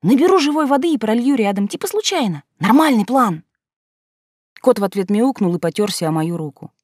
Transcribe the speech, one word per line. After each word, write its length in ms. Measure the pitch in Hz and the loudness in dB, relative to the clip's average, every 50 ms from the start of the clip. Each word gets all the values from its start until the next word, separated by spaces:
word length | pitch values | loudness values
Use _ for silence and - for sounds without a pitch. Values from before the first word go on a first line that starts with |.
| - | 2
Наберу 360 | 170 254 254 294 370 381 370 | 2 2 4 4 4 4 2
живой 280 | 285 294 294 311 311 | 2 0 0 0 0
воды 260 | 262 285 277 269 339 311 | 0 0 0 2 0 -2
и 60 | 240 | 0
пролью 380 | - 214 220 233 240 269 285 | 0 0 0 0 2 0 2
рядом, 320 | 254 214 202 202 196 202 202 | 2 0 0 0 -2 -2 -4
типа 180 | - 320 - | -4 -8 -8
случайно. 560 | 381 - 415 427 - 392 349 262 202 165 143 - _ _ _ | -6 -6 -4 -4 -2 -2 -2 -2 -2 -4 -6 -10 _ _ _
Нормальный 460 | 151 202 226 285 320 311 269 220 202 | 0 2 4 4 4 4 2 0 0
план». 400 | - 247 269 254 214 170 156 - _ _ _ _ _ _ _ _ _ _ _ _ _ _ _ _ _ _ _ _ _ _ - - | 0 2 0 2 0 -2 -6 -10 _ _ _ _ _ _ _ _ _ _ _ _ _ _ _ _ _ _ _ _ _ _ -2 0
Кот 160 | 254 240 - | 0 2 2
в 60 | 202 | 0
ответ 260 | 190 - 202 190 180 | -2 -2 -4 -2 0
мяукнул 440 | 208 208 233 269 262 - 208 180 170 | 0 2 2 0 0 0 -2 0 0
и 40 | 170 | 0
потерся 500 | - 170 160 - 208 202 185 - 180 160 | -4 -4 -2 -2 -4 -4 -2 -4 -4 -2
о 40 | 156 | -2
мою 240 | 160 156 165 170 | -2 -2 -2 -4
руку. 360 | 165 156 151 - _ - - _ _ | -6 -8 -10 -12 _ -20 -20 _ _